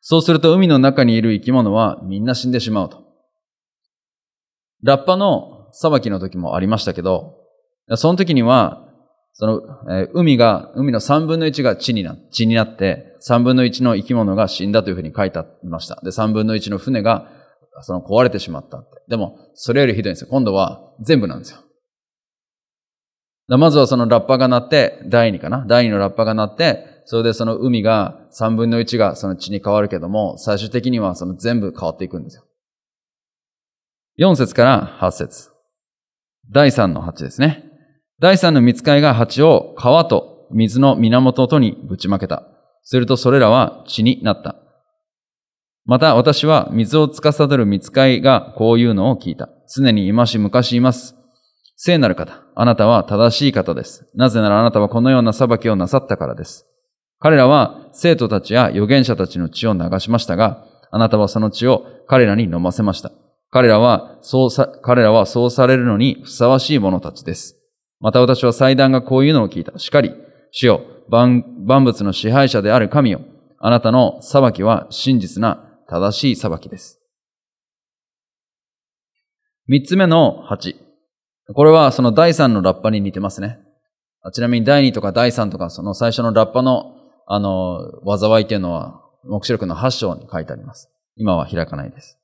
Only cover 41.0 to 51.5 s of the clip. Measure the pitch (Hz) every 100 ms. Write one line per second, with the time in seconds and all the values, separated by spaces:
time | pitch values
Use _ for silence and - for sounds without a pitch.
41 | 113 123 131 123 123 151 117 - - 92
42 | 90 98 95 80 - _ _ _ _ 127
43 | 120 127 123 135 113 120 113 - - -
44 | 113 127 107 98 - - _ _ _ _
45 | _ _ _ _ _ _ _ _ - 151
46 | 160 117 127 143 151 151 - 107 107 156
47 | 151 - 151 147 147 139 107 101 - -
48 | 135 127 135 123 - - 110 117 120 104
49 | 104 127 90 78 - _ _ - 135 107
50 | 95 110 120 113 101 - 117 120 127 123
51 | - _ _ _ _